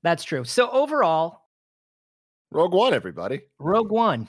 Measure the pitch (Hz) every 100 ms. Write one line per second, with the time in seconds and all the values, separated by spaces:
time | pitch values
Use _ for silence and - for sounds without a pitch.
0 | 170 165 - 139 120 - 240 262 294 302
1 | 185 160 165 - _ _ _ _ _ _
2 | _ _ _ _ _ 147 180 180 254 135
3 | 92 78 92 135 _ _ 143 214 214 220
4 | 226 120